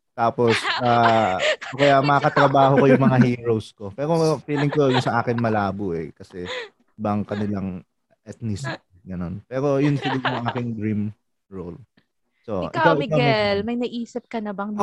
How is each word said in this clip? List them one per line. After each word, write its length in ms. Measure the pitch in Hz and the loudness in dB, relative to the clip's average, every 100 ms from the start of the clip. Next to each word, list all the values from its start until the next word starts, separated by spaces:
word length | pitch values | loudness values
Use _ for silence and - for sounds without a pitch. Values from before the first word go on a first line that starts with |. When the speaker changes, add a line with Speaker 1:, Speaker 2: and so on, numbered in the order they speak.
| _ | _
Speaker 1:
Tapos, 460 | - 117 117 117 110 - | -2 -2 2 2 2 -2
Speaker 2:
<laughs> 100 | - | -2
Speaker 1:
ah, 560 | 123 120 117 113 104 92 - - - | 2 4 4 4 2 0 -2 -2 -8
o 100 | 131 | 2
kaya 160 | 143 139 | 4 4
Speaker 2:
Gusto 140 | 143 | 4
Speaker 1:
makatrabaho 640 | 143 147 - 139 139 135 135 | 2 2 4 4 6 4 6
ko 80 | 139 | 6
yung 160 | 127 | 6
mga 160 | 131 127 | 4 4
Speaker 2:
<laughs> 60 | 123 | 4
Speaker 1:
heroes 380 | 120 117 110 - | 2 -2 -2 -4
ko. 200 | _ 101 | _ -14
Pero 200 | 101 147 165 160 139 | -8 -2 0 0 -2
feeling 280 | - 143 143 | -4 -2 0
ko 180 | 147 139 | 2 2
yung 100 | 127 | 2
sa 180 | 131 117 | 0 0
akin 180 | 120 117 | 0 -2
malabo 540 | 117 107 101 98 98 | 0 0 -2 -4 -6
eh, 180 | 82 76 | -6 -8
kasi 400 | - 98 92 90 494 453 _ _ | -14 -18 -14 -10 -10 -14 _ _
ibang 300 | - 107 104 | -8 -4 -4
kanilang 640 | 98 104 104 101 95 90 - _ _ _ | -4 -6 -4 -4 -6 -10 -16 _ _ _
ethnicity, 540 | 107 - 117 98 135 127 _ _ | -20 -12 -8 -6 -8 -12 _ _
ganun. 380 | - 90 87 101 _ | -14 -10 -8 -10 _
Pero 320 | 131 143 139 | -4 0 2
yun 160 | 147 | 2
siguro 240 | 143 - 131 | 0 -2 -4
yung 220 | 127 - | -4 -4
aking 240 | 120 123 120 | -6 -6 -6
dream 260 | 110 107 104 104 - _ _ _ | -4 -4 -2 -4 -10 _ _ _
role. 320 | 95 87 85 110 _ _ _ _ _ | -14 -14 -14 -20 _ _ _ _ _
So, 240 | - 98 87 | -8 -6 -4
Speaker 2:
Ikaw, 80 | |
Speaker 1:
ikaw, 180 | - 320 | 2 2
ikaw, 60 | - | 2
Speaker 2:
Miguel, 240 | 262 - | 0 2
Speaker 1:
Miguel. 360 | 240 214 208 202 | 2 2 2 -2
Speaker 2:
may 160 | 214 240 | -2 -6
naisip 480 | 247 240 226 247 - | -6 -8 -10 -12 -10
ka 160 | 233 | -8
na 80 | 214 | -8
bang 240 | 196 202 | -8 -8
Speaker 3:
Ako 80 | 208 | 2